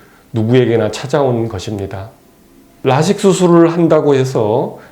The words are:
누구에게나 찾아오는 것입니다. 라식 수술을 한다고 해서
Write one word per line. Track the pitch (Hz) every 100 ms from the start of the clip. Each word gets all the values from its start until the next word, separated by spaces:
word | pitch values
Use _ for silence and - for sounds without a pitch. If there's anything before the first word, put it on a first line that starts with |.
| - _ _
누구에게나 | 117 110 127 120 117 107
찾아오는 | - 127 151 135 120 113
것입니다. | 104 - 104 98 98 104 - _ _ _ _ _ _
라식 | 131 131 160 196
수술을 | 196 170 180 170 170
한다고 | 165 165 156 143 139
해서 | 131 - 104 120 208 - -